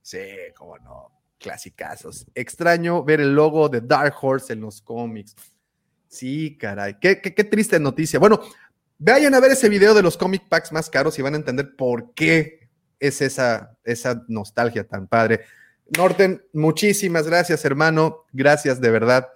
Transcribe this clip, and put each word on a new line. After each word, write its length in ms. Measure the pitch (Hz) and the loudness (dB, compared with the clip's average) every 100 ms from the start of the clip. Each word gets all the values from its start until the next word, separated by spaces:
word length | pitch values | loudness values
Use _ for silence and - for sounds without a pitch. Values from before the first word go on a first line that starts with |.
Sí, 160 | - 92 98 98 87 _ | -18 -16 -16 -18 -20 _
cómo 220 | 85 - | -20 -20
no. 320 | - 73 65 _ _ _ | -20 -20 _ _ _ _
Clasicazos. 880 | - 78 95 _ 78 - 78 67 - | -20 -18 -20 _ -18 -16 -20 -20 -16
Extraño 680 | - 123 - 170 170 170 170 | -12 -12 -4 0 0 0 -4
ver 160 | 139 156 | 0 2
el 140 | 139 | 2
logo 340 | 143 156 156 151 | 2 2 2 0
de 120 | 123 | -2
Dark 340 | 120 143 147 - | 0 0 0 -2
Horse 320 | 135 135 - | -4 -4 -6
en 80 | 113 | -12
los 180 | 110 107 | -12 -18
cómics. 540 | _ 113 117 110 101 _ - _ _ _ _ _ _ | _ -10 -10 -12 -18 _ -20 _ _ _ _ _ _
Sí, 480 | - 127 143 156 147 | -16 -10 -8 -8 -8
caray. 380 | 110 98 101 101 | -10 -8 -10 -2
Qué, 200 | 180 190 | 0 0
qué, 140 | 190 | -4
qué 100 | 175 | -4
triste 340 | 208 208 220 170 | -2 0 0 0
noticia. 400 | 143 135 160 - | 0 -4 -2 4
Bueno, 220 | 196 220 - - _ _ _ _ | 4 4 -2 -20 _ _ _ _
vayan 360 | 156 269 294 | 2 4 6
a 60 | 269 | 6
ver 120 | 262 | 4
ese 160 | 269 214 | 4 2
video 260 | 208 202 | 4 6
de 80 | 214 | 6
los 140 | 180 - | 4 0
comic 320 | 185 190 _ | -4 -4 _
packs 240 | 165 - | -4 -2
más 160 | 160 156 | -8 -4
caros 300 | 135 143 151 | -2 -2 -2
y 40 | |
van 120 | 135 | -6
a 20 | 151 | -6
entender 400 | 147 127 139 _ | -6 -6 -8 _
por 380 | 127 120 - | -4 -4 -8
qué 540 | - 160 160 151 - _ _ _ _ | -4 0 0 0 -10 _ _ _ _
es 220 | 143 135 | -4 -2
esa, 560 | 135 135 123 110 101 _ | -6 -2 -2 -2 -8 _
esa 400 | 113 120 131 120 - | -8 -6 -6 -8 -8
nostalgia 580 | 110 101 - 120 113 98 | -10 -8 -4 -4 -4 -10
tan 180 | 104 95 | -12 -4
padre. 360 | 117 113 113 - _ _ _ _ 156 | 0 0 -2 -4 _ _ _ _ 0
Norten, 460 | 185 180 190 180 _ | 0 2 0 0 _
muchísimas 720 | 151 156 156 208 202 190 170 156 | -2 -2 2 0 0 0 -2 0
gracias, 380 | 170 170 156 | 0 0 -2
hermano. 600 | 147 135 160 160 160 156 _ | -2 0 2 2 0 -2 _
Gracias, 480 | 131 135 147 143 127 | 0 2 2 0 0
de 100 | 120 | 2
verdad. 380 | 110 113 127 127 | 2 2 2 0